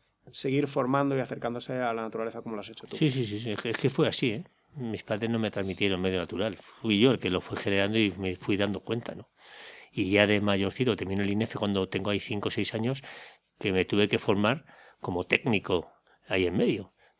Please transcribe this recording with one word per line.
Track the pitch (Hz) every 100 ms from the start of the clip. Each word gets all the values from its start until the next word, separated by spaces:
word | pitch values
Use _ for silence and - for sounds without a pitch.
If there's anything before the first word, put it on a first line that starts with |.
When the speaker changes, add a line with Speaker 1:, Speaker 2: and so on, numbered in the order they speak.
| _ _ -
Speaker 1:
seguir | - 143 135 143
formando | 139 127 135 139 135
y |
acercándose | 127 - 120 120 -
a | 127 123
la | 113
naturaleza | 113 110 113 113
como | 120 107
lo |
has | 101
hecho | 113 -
tú. | -
Speaker 2:
Sí, | 156
sí, | 131 113
sí, | 104
sí. | 117
Es | 104
que, | 123
es | 113
que | 135
fue | 135 139
así, | - 135
¿eh? | 107 - _ _ 147
Mis | 120 101
padres | - 107 113
no | 117
me | 110
transmitieron | 101 95 90 101 92
medio | 92 92
natural. | 85 87 107 90
Fui | - - 113 101
yo | 123
el | 113
que | -
lo | 90
fue | - 98
generando | - 98 101 110
y | 107 90
me | 95 90
fui | - 98
dando | 101 98
cuenta, | - 113 - -
¿no? | - _ - - - - -
Y | - 92
ya | 101 101
de | 104
mayorcito, | 104 98 101 - - 104
termino | 92 98
el | 101
inef | 101 113 -
cuando | 101 98 92
tengo | - 98
ahí | 101
cinco | - 107 104
o |
seis | - 101
años, | 110 113 139 - - - - _ -
que | 107
me | 92 90
tuve | 104 104
que | 113
formar | - 101 104 143 - - - _
como | - 87 90
técnico | - - 104 - 90 - _ _ _ -
ahí | 95 90
en | 90
medio, | 233 107 98 _ _ _